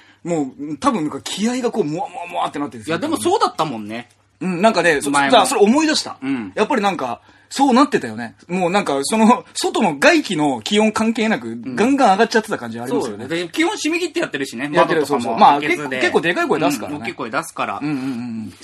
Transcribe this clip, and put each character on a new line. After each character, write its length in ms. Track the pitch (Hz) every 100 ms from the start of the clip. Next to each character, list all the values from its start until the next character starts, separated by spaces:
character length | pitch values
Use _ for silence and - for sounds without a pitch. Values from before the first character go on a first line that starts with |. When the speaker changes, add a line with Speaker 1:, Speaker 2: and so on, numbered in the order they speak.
| _ _
Speaker 1:
も 300 | 165 165 131 120
う、 200 | 147 147
多 160 | 269
分 100 | 208
な 60 | 151
ん 20 |
か 100 | 135
気 260 | - - 226
合 80 | 254
が 160 | 240
こ 80 | 226
う、 40 |
も 200 | 147 165
わ 40 | 185
も 120 | 175
わ 60 | 175
も 100 | 175
わ 80 | 170
っ 60 |
て 80 | 147
な 60 | 143
っ 20 |
て 60 |
る 40 | 120
ん 20 |
で 20 |
す 60 | 117
よ。 60 | 165
Speaker 2:
い 20 |
や、 20 |
で 80 | 311
も 80 | 302
そ 160 | 339 440
う 40 |
だ 80 | 440
っ 80 | -
た 80 |
も 140 | 156 113
ん 100 | 104
ね。 200 | 117 - _ _ -
Speaker 1:
う 60 | 185
ん、 160 | 170
な 80 | 220
ん 20 |
か 100 | 185
ね、 200 | 170 143
そ、 80 | 139
Speaker 2:
前 160 | 139 139
も。 60 |
Speaker 1:
だ 60 | 202
か 40 |
ら 60 | 185
そ 80 | 233
れ 40 |
思 200 | 202 285
い 60 | 311
出 80 | -
し 80 |
た。 120 | - -
Speaker 2:
う 60 | 135
ん。 240 | 131 98
Speaker 1:
や 80 | 170
っ 40 | 226
ぱ 80 | 262
り 60 |
な 80 | 202
ん 60 | 151
か、 240 | 123 117 _ _ -
そ 180 | - 277
う 40 |
な 80 | 240
っ 60 | 285
て 100 | 196
た 80 | 117
よ 80 |
ね。 220 | 110 113 - -
も 220 | 185 170
う 20 |
な 120 | 185
ん 20 |
か、 160 | 151 139
そ 160 | 139 220
の、 260 | 220 254 -
外 280 | - 370 359
の 160 | 196 139
外 240 | 277 330
気 140 | - 165
の 260 | 147 120
気 160 | - 208
温 140 | 220
関 200 | 214 220
係 160 | 226 220
な 120 | 202
く、 80 | 117
Speaker 2:
う 60 | 120
ん。 180 | 131
Speaker 1:
ガ 100 | 123
ン 120 | 240 277
ガ 140 | 226
ン 20 |
上 40 | 196
が 80 |
っ 40 | 226
ち 80 | 226
ゃ 20 |
っ 40 |
て 60 | 220
た 100 | 147
感 120 | 120
じ 80 | 117
あ 80 | 123
り 60 |
ま 100 | -
す 80 | 123
よ 60 | 101
ね。 60 |
Speaker 2:
そ 40 | 131
う 0 |
よ 140 | 170
ね。 40 | 170
で、 40 |
基 120 | -
本 100 | 339
締 160 | 415 302
め 80 | 339
切 80 | 349
っ 60 |
て 80 | 339
や 60 | -
っ 40 |
て 80 | 139
る 80 | 135
し 100 | 117
ね。 140 | 147
Speaker 1:
や 120 | 170
っ 40 | 160
て 60 |
る、 60 | 160
Speaker 2:
窓 60 | 143
と 60 |
か 40 | 127
も 40 |
Speaker 1:
そ 60 | 120
う 20 |
そ 40 | 190
う。 20 |
ま 180 | 180 143
あ、 40 |
Speaker 2:
開 100 | 147
け 60 | 170
ず 120 | 143
で。 100 | 127
Speaker 1:
結 0 |
構、 0 |
結 120 | 123
構 80 | 185
で 140 | 160
か 80 | 240
い 20 | 339
声 120 | 151
出 100 | -
す 80 | -
か 80 | 127
ら 60 |
ね。 40 | 147
Speaker 2:
う 20 |
ん、 20 |
大 40 | 117
き 40 |
い 40 |
声 160 | - 117
出 120 | 135
す 120 | 165
か 120 | 139 113
ら。 120 | 101
Speaker 1:
う 20 |
ん 20 | 147
う 40 |
ん 40 |
う 20 | 139
ん。 560 | 131 117 120 113 104 -